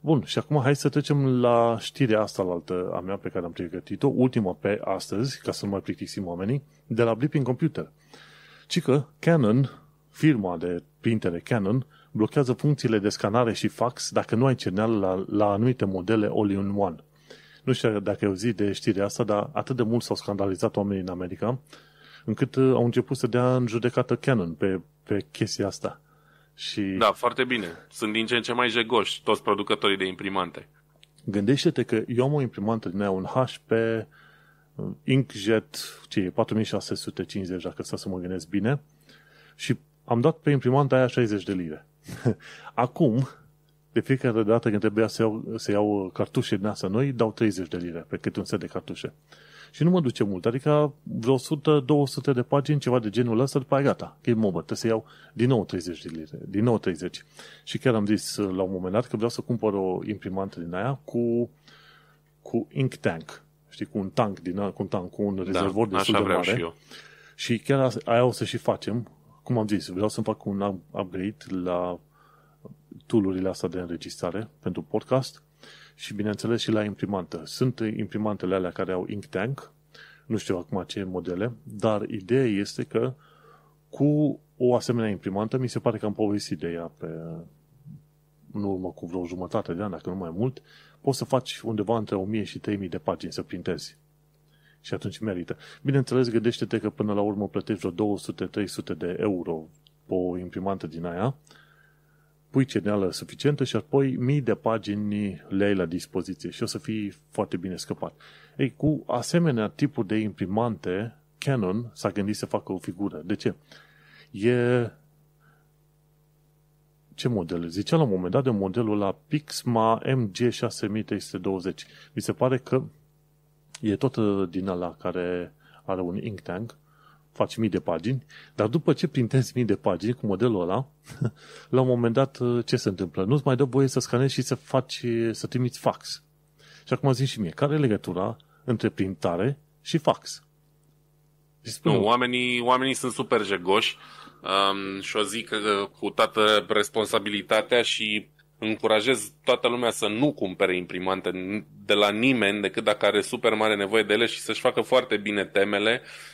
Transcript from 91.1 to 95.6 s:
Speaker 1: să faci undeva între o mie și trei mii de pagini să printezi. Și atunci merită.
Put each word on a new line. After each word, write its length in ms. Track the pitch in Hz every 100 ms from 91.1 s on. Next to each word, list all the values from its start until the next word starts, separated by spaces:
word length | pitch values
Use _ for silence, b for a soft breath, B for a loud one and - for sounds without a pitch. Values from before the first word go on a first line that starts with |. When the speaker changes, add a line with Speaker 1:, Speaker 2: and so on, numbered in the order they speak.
| 131
Speaker 1:
să 60 |
faci 340 | 117 131 - -
undeva 320 | 113 110 101 117
între 200 | 104 101
o 80 |
mie 200 | 95 110
și 140 | 95 -
trei 180 | - 101
mii 120 | 95
de 100 | 92
pagini 340 | - 90 -
să 100 | -
printezi. 560 | 87 92 87 80 - - _ _ _ _ _ b b b
Și 140 | -
atunci 240 | 90 98 -
merită. 380 | 110 90 85 -